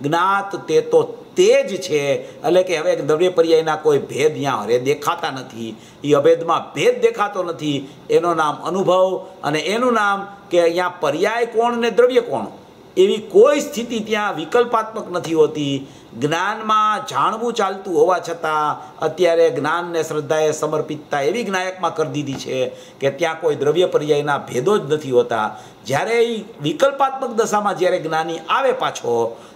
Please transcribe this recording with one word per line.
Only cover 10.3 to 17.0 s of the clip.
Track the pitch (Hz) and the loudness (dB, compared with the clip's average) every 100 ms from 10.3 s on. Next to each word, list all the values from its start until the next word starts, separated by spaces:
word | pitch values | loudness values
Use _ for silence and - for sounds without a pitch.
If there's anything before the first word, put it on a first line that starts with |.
| - - | -16 -2
કે | 175 | 2
અહીંયા | 165 175 180 | 2 2 -2
પર્યાય | - 147 156 202 233 233 | -2 -2 0 0 0 -2
કોણ | 220 240 233 | 0 0 0
ને | 233 | 0
દ્રવ્ય | 208 247 254 | 4 4 4
કોણ | - 127 104 - - - - - | 0 -2 -6 -12 -20 -20 -4 2
એવી | 202 220 | 2 2
કોઈ | - 196 269 294 | 2 6 6 6
સ્થિતિ | - 214 233 226 | -2 -6 -6 -6
ત્યાં | 208 214 208 156 | -4 -4 -2 -4
વિકલ્પાત્મક | 160 240 240 233 220 220 180 | 0 0 2 0 -2 -8 -8
નથી | 175 156 | -6 0
હોતી. | 160 151 156 143 135 135 - - 110 | 2 2 0 -4 -4 -8 -18 -18 -6
જ્ઞાનમાં | 143 165 196 220 220 214 214 | -2 -2 -2 -4 -2 0 2
જાણવું | 202 | -2